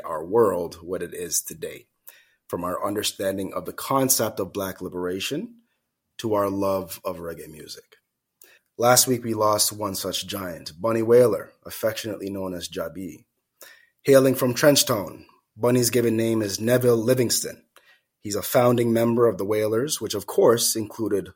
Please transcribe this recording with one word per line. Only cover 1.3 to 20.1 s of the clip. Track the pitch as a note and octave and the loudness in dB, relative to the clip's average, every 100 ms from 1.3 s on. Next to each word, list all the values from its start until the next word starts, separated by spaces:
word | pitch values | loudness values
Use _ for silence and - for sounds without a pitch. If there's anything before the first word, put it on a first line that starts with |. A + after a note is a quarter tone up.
| D#2 | -6
today, | - D#2+ D#2+ C2+ - _ _ - _ _ - | -6 -10 -12 -12 -20 _ _ -20 _ _ -12
from | F#2+ | -8
our | F2 F2+ G2+ | -6 -6 -6
understanding | G#2 G2+ - G2 G2 F#2+ | -4 -6 -4 -4 -4 -6
of | - F2 | -8 -10
the | |
concept | - - C3+ C3 - A2 - | -10 -2 0 2 2 0 -2
of | F#2+ | -6
Black | G2 F#2+ F2+ | -6 -8 -8
liberation | F2+ F2 F2+ F#2 - C#3+ A#3 - _ _ _ _ _ - | -10 -6 -6 -4 -6 -6 -8 -14 _ _ _ _ _ -10
to | A2+ G#2 | -2 0
our | G2+ | 0
love | G2 G2 F#2+ F2 - | 0 -2 -2 -4 -10
of | G2 F2 | -10 -10
reggae | E2+ D#2+ D2+ | -10 -12 -16
music. | D#2 D2 - - _ _ _ _ _ - _ _ - | -18 -18 -20 -20 _ _ _ _ _ -20 _ _ 0
Last | A#2 B2 - | 4 6 4
week, | A#2+ | 0
we | A#2 | -2
lost | G#2+ G#2+ G#2 - | 0 2 2 0
one | G#2 G#2 F#2+ | -2 -6 -4
such | F#2+ F2 F#2 | -6 -6 -8
giant, | G2 F#2+ D#2 - D#2 | -8 -8 -10 -14 -6
Bunny | A2 A2+ | -2 0
Wailer, | A2+ A#2+ A#2+ F#2+ - _ - | 6 6 6 2 -6 _ -16
affectionately | - A2 G#2+ A2+ G2 G2 | -4 -4 -4 -8 -8 -8
known | G2 F#2+ | -6 -6
as | F2 F2 | -8 -8
Jabi. | - E2 D#2+ F#2 - _ _ _ _ - - _ _ | -8 -8 -10 -14 -14 _ _ _ _ -20 -20 _ _
Hailing | - C3+ C3+ C3 | 6 8 6 2
from | C3 | 0
Trenchtown, | B2 D3+ C#3+ - A2+ F2+ - - _ _ - | 4 4 6 4 0 -4 -12 -20 _ _ -2
Bunny's | A#2+ B2 A#2 | 2 2 2
given | A#2+ A#2 A2+ | 2 2 2
name | A2+ A2 | 2 0
is | G#2 G2 | -2 -2
Neville | A2 B2+ B2 A#2 | 2 4 4 4
Livingston. | A2+ B2+ A#2+ - - - _ _ _ _ _ _ | 4 2 2 0 -4 -12 _ _ _ _ _ _
He's | G#2 G2+ | -8 -6
a | |
founding | - C3+ B2 A#2+ A#2+ | 0 4 4 4 2
member | A2+ A#2 A#2 A#2 | 2 2 4 2
of | F#2+ | 2
the | G2+ | -2
Wailers, | G#2+ G#2+ A2 C#3+ - | 0 0 0 -2 -4
which | G#2+ | -6